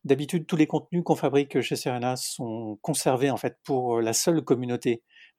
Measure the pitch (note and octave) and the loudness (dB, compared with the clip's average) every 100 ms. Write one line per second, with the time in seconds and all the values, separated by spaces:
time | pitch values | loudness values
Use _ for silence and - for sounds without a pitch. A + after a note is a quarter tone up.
0 | - C3+ D3 F3 D#3 E3 D#3 D#3 - F3 | 2 2 2 -4 -2 0 2 0 -2 -4
1 | E3+ D3 D3 C#3 C#3 C#3 A#2 C3+ D3 B2 | 0 2 4 2 2 -2 0 -2 -2 -2
2 | B2 B2+ - - A#2+ A2 A2 G#2 - C#3 | -2 -2 -6 -6 -6 -6 -8 -8 -4 -2
3 | D3+ B2+ C#3 A#2 C3 - - C3+ B2 A#2 | 0 2 2 0 -4 -6 -2 -2 2 0
4 | A2+ A2+ - E3 C3 B2 B2 A#2+ B2 A#2 | 2 2 2 2 2 0 0 -2 -2 -2
5 | _ - - | _ -20 -20